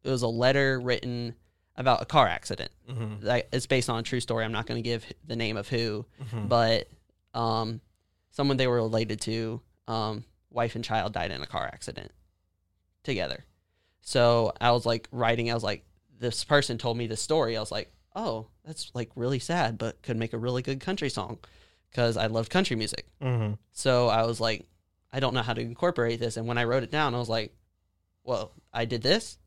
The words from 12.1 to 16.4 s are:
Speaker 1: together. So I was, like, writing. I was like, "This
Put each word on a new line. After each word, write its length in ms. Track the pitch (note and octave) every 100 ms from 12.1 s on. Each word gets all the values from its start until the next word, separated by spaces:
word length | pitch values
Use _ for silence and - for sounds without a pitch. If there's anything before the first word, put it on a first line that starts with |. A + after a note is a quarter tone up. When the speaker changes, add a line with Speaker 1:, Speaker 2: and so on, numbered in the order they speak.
| _ _ _ _ _ _ _ _ _
Speaker 1:
together. 400 | - G#2+ D2 B1+ - _ _ _ _ _
So 520 | - C3 A#2+ A#2 A2 -
I 100 | A#2+
was, 140 | A#2+
like, 220 | A#2 A#2 -
writing. 380 | A#2+ A#2 A#2 A#2
I 20 |
was 80 | A#2
like, 200 | G#2 G#2 _ _ _ G#2+
"This 240 | A#2+ -